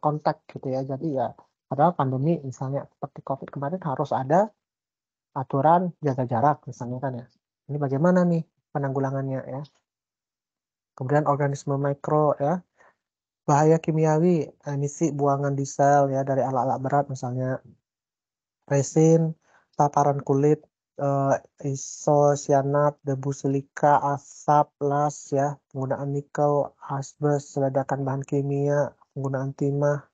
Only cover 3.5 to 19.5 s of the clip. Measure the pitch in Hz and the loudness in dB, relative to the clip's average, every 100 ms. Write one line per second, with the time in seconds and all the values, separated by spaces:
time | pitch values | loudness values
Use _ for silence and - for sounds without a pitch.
3.5 | 143 139 185 160 131 143 113 131 170 220 | -8 -6 -6 -4 -4 -2 -4 2 2 2
4.5 | - _ _ _ _ _ _ _ 139 131 | -4 _ _ _ _ _ _ _ -10 -4
5.5 | 139 151 175 180 - 147 131 123 117 143 | 0 4 4 2 -2 -2 -2 -2 0 0
6.5 | 143 - - 120 127 135 120 - _ _ | 0 -6 -12 -10 -8 -8 -10 -14 _ _
7.5 | _ - 143 139 135 175 180 175 165 - | _ -10 -6 -4 0 2 4 4 0 -4
8.5 | _ _ 147 139 135 135 135 135 131 - | _ _ -6 -4 -2 -4 -4 -6 -6 -8
9.5 | 131 151 _ _ _ _ _ _ _ _ | -12 -12 _ _ _ _ _ _ _ _
10.5 | _ _ _ _ - 131 147 147 139 143 | _ _ _ _ -10 0 0 2 0 -2
11.5 | 143 - 139 143 143 - 151 151 - 139 | -4 -4 -2 -2 -4 -2 2 2 2 0
12.5 | 180 - _ _ _ _ _ _ _ - | -2 -6 _ _ _ _ _ _ _ 0
13.5 | 143 156 160 - 160 156 156 175 170 135 | 4 4 4 2 0 2 4 4 2 -2
14.5 | - - 143 143 - 165 143 143 139 143 | -10 -8 -4 -4 -2 -2 0 0 0 -2
15.5 | 139 139 - 139 143 139 135 135 135 127 | -2 -4 2 4 4 4 0 0 0 0
16.5 | 131 127 123 135 143 143 131 123 123 127 | 0 0 -2 0 0 -2 -6 -6 -4 -4
17.5 | 131 117 _ _ _ _ _ _ _ _ | -6 -10 _ _ _ _ _ _ _ _
18.5 | _ - 139 131 160 160 165 160 160 _ | _ -2 -2 0 4 6 6 2 -4 _